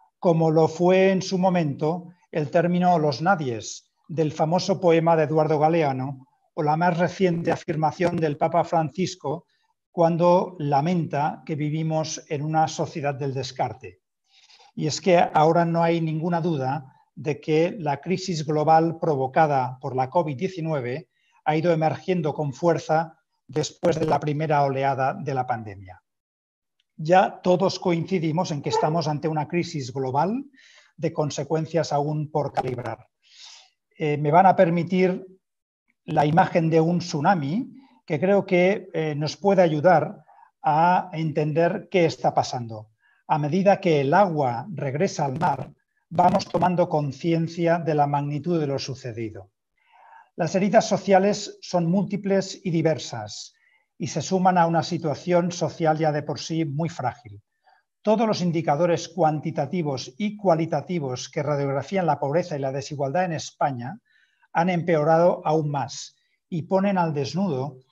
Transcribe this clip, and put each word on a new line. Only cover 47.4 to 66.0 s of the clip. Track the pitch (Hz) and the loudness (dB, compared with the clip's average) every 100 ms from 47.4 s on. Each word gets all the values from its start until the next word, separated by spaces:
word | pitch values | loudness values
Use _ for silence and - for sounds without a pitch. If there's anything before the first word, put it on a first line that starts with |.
| 165 170 165 170 | -2 -2 0 0
de | 160 | 0
la | 151 143 | 0 0
magnitud | 143 143 147 170 170 | 0 -2 -4 -2 -2
de | 143 | -2
lo | 135 | -4
sucedido. | - 123 127 110 110 95 95 _ _ _ _ _ - - _ - | -6 -10 -12 -10 -10 -10 -20 _ _ _ _ _ -20 -20 _ -6
Las | 160 | -2
heridas | 190 202 220 - | 0 2 4 4
sociales | 196 - 190 196 - - - | 0 4 4 4 0 -6 -14
son | - 180 170 | -4 -2 0
múltiples | 190 202 202 202 196 190 - | 0 0 -4 -2 -2 -2 -6
y | 190 | -4
diversas, | 165 156 151 - 117 104 - - _ _ _ _ - | 0 0 -2 -6 -10 -10 -14 -18 _ _ _ _ -10
y | 151 | -8
se | 165 | -6
suman | - 190 185 180 | -2 0 2 4
a | 170 | 2
una | 165 | 2
situación | - 160 160 131 180 175 175 | -2 -4 -4 -4 0 2 0
social | - 160 - 160 156 | -2 -6 -2 0 0
ya | 156 | 0
de | 147 | -2
por | 151 131 | -4 -8
sí | - 160 | -6 -4
muy | 151 139 165 | -4 -4 -6
frágil. | - 123 - 104 101 _ _ _ _ _ _ | -4 -6 -8 -14 -20 _ _ _ _ _ _
Todos | 214 214 | 0 2
los | 226 175 | 2 0
indicadores | 175 165 160 143 175 165 - | -2 -2 0 0 2 0 -4
cuantitativos | 185 156 151 165 156 139 180 147 131 - - | 0 0 0 -4 -4 -4 -4 -4 -4 -8 -8
y | 208 208 | -6 -2
cualitativos | 190 160 165 151 139 175 135 123 - | 0 2 0 -4 -4 -4 -4 -6 -8
que | 156 | -6
radiografían | 143 143 139 135 - 196 165 | -4 -2 -2 -4 -4 -2 0
la | 139 | 0
pobreza | 139 160 175 | 0 -2 -2
y | 143 | -4
la | 135 | -6
desigualdad | 139 - 139 139 165 | -6 -8 -6 -4 -2
en | 185 | -2
España | 151 - - 156 123 123 214 _ _ _ _ _ | -4 -8 -4 -4 -4 -10 -12 _ _ _ _ _
han | - 180 | -2 0
empeorado | 175 170 160 151 160 175 - | 0 0 2 4 4 4 2
aún | 160 160 147 | 0 0 0
más | 143 123 - | -4 -6 -10